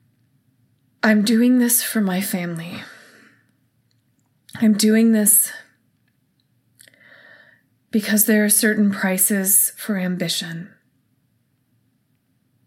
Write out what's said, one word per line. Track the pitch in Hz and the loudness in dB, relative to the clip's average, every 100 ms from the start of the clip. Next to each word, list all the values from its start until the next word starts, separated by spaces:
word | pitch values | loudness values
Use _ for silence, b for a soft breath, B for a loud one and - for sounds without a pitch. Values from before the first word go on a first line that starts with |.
| _ _ _ _ _ _ _ _ _ _ | _ _ _ _ _ _ _ _ _ _
I'm | 214 214 | 2 2
doing | 208 226 247 254 | 2 2 4 4
this | 240 - | 2 0
for | - 220 | -2 -2
my | 196 185 | -2 -2
family. | 196 185 175 165 170 - B B B B B B B _ _ _ _ _ _ _ _ _ _ - | -4 -6 -6 -8 -10 -14 B B B B B B B _ _ _ _ _ _ _ _ _ _ 0
I'm | 226 | 2
doing | 208 214 220 226 | 4 4 4 4
this | 220 208 - - - - _ _ _ _ _ _ _ _ _ _ _ b b b b b b b b b _ _ | 4 2 2 0 -8 -20 _ _ _ _ _ _ _ _ _ _ _ b b b b b b b b b _ _
because | 220 202 214 208 | -4 0 0 2
there | 214 | 2
are | 208 | 2
certain | - 220 214 202 | 0 0 2 0
prices | 196 190 185 - 202 190 - - - | 0 -4 -2 -2 -2 0 0 -2 -6
for | - 196 | -8 -4
ambition. | 180 180 175 - 170 165 175 _ _ _ _ _ _ _ _ _ _ _ _ _ _ _ _ _ _ _ | -4 -4 -4 -6 -8 -12 -16 _ _ _ _ _ _ _ _ _ _ _ _ _ _ _ _ _ _ _